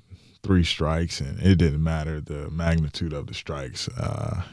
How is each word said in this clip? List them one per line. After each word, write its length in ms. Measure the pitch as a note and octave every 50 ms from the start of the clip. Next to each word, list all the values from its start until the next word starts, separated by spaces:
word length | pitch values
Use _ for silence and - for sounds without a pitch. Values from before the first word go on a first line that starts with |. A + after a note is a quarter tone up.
| - _ F#2 - _ - _ _
three 220 | - - F#2+ F2+ E2+
strikes, 560 | - - - D#2+ D#2 D#2+ E2 F2 E2+ - -
and 180 | C#2+ C2+ C2 A2+
it 160 | D#2 F#2+ F#2+
didn't 260 | D#2+ F2 D#2 C#2+ D2+
matter 380 | D#2+ D#2+ D#2+ D#2 D2+ D#2+ D#2 D2+
the 300 | C#2 - D2+ D2 D2 -
magnitude 640 | D#2 E2 E2+ E2 E2 D#2+ D#2 D2 - - F2 D#2+
of 140 | D2+ C#2+ - -
the 60 | -
strikes. 540 | - - - D2+ C#2+ C2+ B1 - - - -
Uh, 520 | - - - - - - - - - F2+ - -